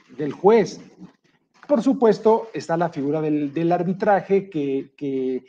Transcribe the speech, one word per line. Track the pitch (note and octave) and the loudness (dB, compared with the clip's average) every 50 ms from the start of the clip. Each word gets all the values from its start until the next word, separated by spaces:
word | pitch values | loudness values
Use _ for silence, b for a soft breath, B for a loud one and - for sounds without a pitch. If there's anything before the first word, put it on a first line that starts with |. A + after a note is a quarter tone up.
| _ _ - | _ _ -12
del | - D#3 C#3+ - | -8 -8 -8 -4
juez. | - - G3 A3+ A3+ F3+ - - - - - _ - - - _ _ _ _ _ _ _ _ _ _ - | 2 4 4 6 6 4 2 -4 -14 -20 -20 _ -20 -20 -20 _ _ _ _ _ _ _ _ _ _ -4
Por | - D4 A3+ F#3+ | -2 0 0 2
supuesto, | C4+ A#3 F3+ A#3+ A3 G3 G#3 - A3 A3+ A3+ - - - | 0 0 2 4 2 2 4 4 2 2 2 0 -6 -12
está | D3+ - - E3 | -10 -6 -4 -2
la | E3 F3 E3 | -2 -2 -4
figura | - D3 C3+ C#3+ D3+ D#3 | -4 -4 -4 -2 -2 -2
del, | D3+ D3+ D3+ D3+ D3+ C#3 C3+ | -2 -2 -2 -2 -2 -4 -4
del | E3 E3+ E3+ F3 | -2 -2 0 0
arbitraje, | F3 E3+ F3+ F#3 G3 A3 G#3 G3+ F#3 - - G3 G3 G3 G3 | 0 -2 -2 -4 -2 0 2 2 2 2 0 0 0 -2 -2
que, | - D3+ C#3+ C#3 C3+ C3+ B2+ - _ | -6 -4 -4 -2 -4 -4 -6 -8 _
que | - D3 C#3 C3+ C3 C3 C3 B2+ B2+ B2+ | -10 -8 -6 -4 -4 -4 -4 -4 -6 -8